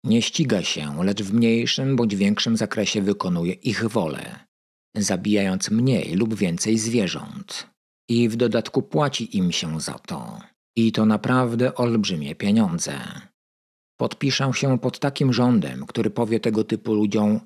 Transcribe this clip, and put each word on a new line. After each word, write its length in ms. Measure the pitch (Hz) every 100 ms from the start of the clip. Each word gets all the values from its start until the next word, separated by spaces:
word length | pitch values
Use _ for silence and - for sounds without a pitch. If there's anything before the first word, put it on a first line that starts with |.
nie 180 | - 117
ściga 420 | - - 139 104
się, 400 | - - 76 73
lecz 200 | 95 101
w 100 | 98
mniejszym 600 | 113 117 113 113 - 135 131
bądź 200 | 117 98
większym 420 | 101 107 120 113
zakresie 440 | 107 - 101 107
wykonuje 520 | 98 101 95 87 85
ich 320 | 90 131 104 113
wolę, 640 | 113 82 67 - - - _ _ _ _ 107
zabijając 680 | 98 92 104 104 98 92 -
mniej 440 | 110 127 113 - 85
lub 200 | 113 107
więcej 420 | 98 85 107 113
zwierząt. 920 | 110 117 90 - - 67 - - - _ _ _ -
I 200 | 117 117
w 60 | 117
dodatku 460 | 120 117 - 139
płaci 560 | - 156 143 - 110 101
im 140 | 90
się 300 | 82 85 78
za 120 | -
to. 460 | 67 - 73 57 55 - _ _ -
I 140 | 113
to 140 | 110 110
naprawdę 680 | 107 - 127 123 117 127 -
olbrzymie 600 | 123 113 98 87 71 -
pieniądze. 640 | 101 110 101 170 - 143 - - - _ _ _ _ _ _ -
Podpiszę 520 | 120 - 139 - 139
się 260 | 131 139 127
pod 200 | 131 -
takim 340 | 139 135 139
rządem, 520 | 120 123 117 71 64 -
który 240 | - 107
powie 300 | 110 113 113
tego 240 | 117 107
typu 300 | 107 110 -
ludziom, 460 | 107 107 107 104 107